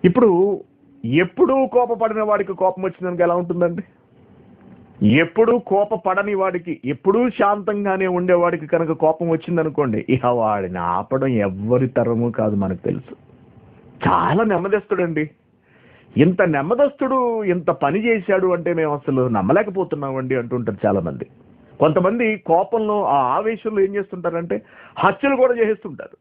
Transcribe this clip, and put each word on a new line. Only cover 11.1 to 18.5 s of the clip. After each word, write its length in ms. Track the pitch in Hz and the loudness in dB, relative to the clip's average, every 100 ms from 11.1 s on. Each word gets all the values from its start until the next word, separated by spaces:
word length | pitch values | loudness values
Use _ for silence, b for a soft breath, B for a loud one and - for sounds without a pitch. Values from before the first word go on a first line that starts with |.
| 135 135 | -2 0
ఎవ్వరి 600 | 120 101 95 107 123 127 | 0 0 -2 0 2 2
తరము 440 | 127 113 117 120 | 0 0 0 -2
కాదు, 240 | 113 107 104 | 0 -2 0
మనకు 280 | 95 90 | -2 -2
తెలుసు. 320 | - - - - - - - - - - - - - | -4 -6 -8 -20 -20 -20 -20 -20 -20 -20 -20 -4 0
చాలా 360 | - 85 165 | 2 2 0
నెమ్మదస్తుడండి, 880 | 226 180 175 208 - 190 175 151 151 _ _ _ b b b b b - | 2 0 0 -2 -2 -2 -2 -2 -4 _ _ _ b b b b b 4
ఇంత 240 | 156 180 | 4 6
నెమ్మదస్తుడు 1000 | 185 147 147 240 285 285 262 262 247 226 | 2 2 0 2 2 0 -2 0 0 -2
ఇంత 260 | 202 180 156 | -2 -2 0
పని 360 | 170 139 180 226 | 0 0 0 0
చేశాడు 420 | 226 185 190 | 0 2 0
అంటే 260 | 185 | 2